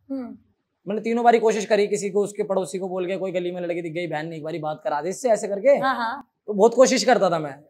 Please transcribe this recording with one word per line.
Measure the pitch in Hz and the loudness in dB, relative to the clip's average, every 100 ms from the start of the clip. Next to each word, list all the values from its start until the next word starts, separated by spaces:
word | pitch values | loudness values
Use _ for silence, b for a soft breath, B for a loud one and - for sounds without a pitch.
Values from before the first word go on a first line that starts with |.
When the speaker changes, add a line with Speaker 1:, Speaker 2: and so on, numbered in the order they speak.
| - | -12
Speaker 1:
हम्म। | 269 233 214 _ _ _ _ 175 | -10 -10 -16 _ _ _ _ -8
Speaker 2:
मैंने | 214 | -6
तीनों | 220 233 240 | -2 2 4
बारी | 233 | 6
कोशिश | 220 214 190 | 4 2 2
करी | 208 202 | 2 2
किसी | 190 196 | 0 -2
को, | 190 | -2
उसके | 196 - | -2 -2
पड़ोसी | 180 190 185 190 | -2 -2 -4 -6
को | 185 | -6
बोल | 185 180 | -6 -4
के, | 190 | -4
कोई | 190 | -4
गली | 175 175 | -4 -4
में | 180 | -6
लड़की | 175 170 | -6 -6
दिख | 170 | -6
गई, | 160 175 | -6 -6
"बहन | 151 160 | -6 -8
एक | 160 | -10
बारी | 151 170 | -8 -8
बात | 151 156 | -8 -6
करा | 156 147 | -6 -4
दे | 160 | -4
इससे," | 190 247 | -4 0
ऐसे | 208 208 | 0 0
करके। | 202 240 | 0 4
Speaker 1:
हाँ, | 285 262 240 | 4 2 -2
हाँ। | 226 277 - _ - | -4 -8 -12 _ -6
Speaker 2:
तो | |
बहुत | 208 226 | 4 4
कोशिश | 233 262 247 | 6 6 6
करता | - 226 185 | 4 4 4
था | 165 | 0
मैं। | 147 135 | -4 -10